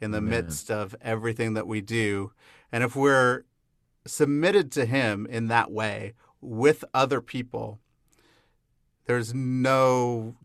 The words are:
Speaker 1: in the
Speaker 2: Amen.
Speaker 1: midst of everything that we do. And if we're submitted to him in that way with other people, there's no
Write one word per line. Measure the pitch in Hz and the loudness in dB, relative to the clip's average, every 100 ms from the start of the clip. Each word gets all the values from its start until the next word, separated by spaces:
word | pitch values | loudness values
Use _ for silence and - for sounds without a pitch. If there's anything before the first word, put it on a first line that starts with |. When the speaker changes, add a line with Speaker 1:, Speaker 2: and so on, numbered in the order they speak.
Speaker 1:
in | 107 | -6
the | 107 | -4
Speaker 2:
Amen. | 90 | -2
Speaker 1:
midst | - 85 76 - | -2 -2 -8 -6
of | 107 101 101 | -6 -6 -8
everything | 120 113 113 113 113 | -6 -4 -2 -2 -2
that | 110 90 | -2 -4
we | 110 | -6
do. | 101 117 107 101 98 _ _ - _ | -4 -2 0 -2 -6 _ _ -20 _
And | 117 | -2
if | 120 139 | -2 2
we're | 139 135 127 127 - _ _ _ _ _ | 4 6 4 2 -4 _ _ _ _ _
submitted | - - 143 143 170 202 147 | -8 0 0 2 2 2 2
to | 147 120 | -2 -2
him | 135 120 101 110 | 0 0 -2 -4
in | 120 113 | -4 0
that | 117 107 | 2 0
way | 104 107 104 107 113 _ _ | -2 -4 -4 -10 -14 _ _
with | - 113 135 156 - | -10 2 2 2 0
other | 127 131 139 | 0 2 0
people, | - 131 123 117 110 107 _ _ _ _ _ _ _ _ _ _ _ _ - | -4 -8 -8 -8 -10 -12 _ _ _ _ _ _ _ _ _ _ _ _ -4
there's | 123 110 | -2 -2
no | 123 127 127 127 135 131 127 123 120 113 - | -4 -2 0 2 4 6 4 2 -2 -6 -12